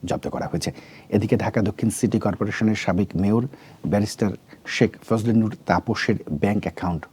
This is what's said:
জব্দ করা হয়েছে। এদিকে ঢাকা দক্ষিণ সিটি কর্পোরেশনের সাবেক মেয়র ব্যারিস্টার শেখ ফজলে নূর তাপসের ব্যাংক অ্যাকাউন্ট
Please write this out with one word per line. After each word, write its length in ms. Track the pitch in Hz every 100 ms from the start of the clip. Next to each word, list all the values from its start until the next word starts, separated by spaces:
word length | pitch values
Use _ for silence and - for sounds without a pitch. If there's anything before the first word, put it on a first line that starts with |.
| 87
জব্দ 180 | - -
করা 120 | 127 123
হয়েছে। 200 | - - - - - -
এদিকে 200 | 107 107 113
ঢাকা 160 | 117 117 101
দক্ষিণ 200 | - 110 -
সিটি 200 | 113 113
কর্পোরেশনের 540 | 107 87 104 - 110 107
সাবেক 240 | - 92 101 80
মেয়র 220 | 98 110 127 - - - -
ব্যারিস্টার 420 | 98 104 - 107 - - - -
শেখ 180 | - 113 - -
ফজলে 280 | 113 110 113
নূর 120 | 110 - -
তাপসের 480 | 101 - 113 - 107 - 76
ব্যাংক 200 | 101 104 85
অ্যাকাউন্ট 360 | - 92 85 -